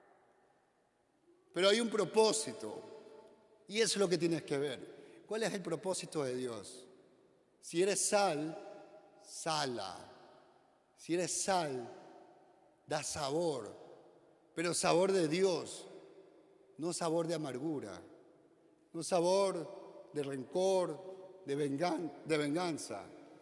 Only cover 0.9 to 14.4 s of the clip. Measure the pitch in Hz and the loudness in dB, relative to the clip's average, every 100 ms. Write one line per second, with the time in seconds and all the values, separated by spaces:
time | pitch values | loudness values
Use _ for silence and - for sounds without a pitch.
0.9 | _ _ _ _ _ _ 170 196 220 240 | _ _ _ _ _ _ 0 4 4 2
1.9 | 214 175 220 220 - - 110 107 104 - | 0 2 6 6 4 -2 -6 -10 -10 -14
2.9 | - - - - - _ _ - 208 214 | -18 -20 -20 -20 -20 _ _ -4 2 2
3.9 | 202 190 175 165 160 - 143 143 123 - | 4 4 4 2 0 0 0 0 -4 -10
4.9 | - - - - 220 208 196 175 165 185 | -16 -20 -18 -6 -2 -2 -2 -4 -4 -2
5.9 | 180 170 160 135 127 127 113 92 - - | -4 -4 -2 -2 -2 -4 -6 -10 -16 -20
6.9 | - - _ _ _ _ _ - 170 190 | -20 -20 _ _ _ _ _ -4 0 2
7.9 | 190 - 208 196 147 156 160 - - - | 2 4 4 4 2 -2 -6 -12 -16 -18
8.9 | - - - - - 170 151 139 117 95 | -20 -20 -20 -18 -8 -2 0 0 -2 -6
9.9 | 87 92 - - - - _ _ _ _ | -8 -14 -20 -20 -20 -20 _ _ _ _
10.9 | - - 170 170 - - 185 156 127 117 | -14 -2 -2 0 -2 2 2 2 -2 -6
11.9 | - - - - - - - _ _ - | -12 -18 -20 -20 -20 -20 -20 _ _ -4
12.9 | 147 143 160 139 151 170 135 101 - - | -4 -2 -2 0 2 2 0 -4 -12 -16
13.9 | - - - - _ | -20 -20 -20 -20 _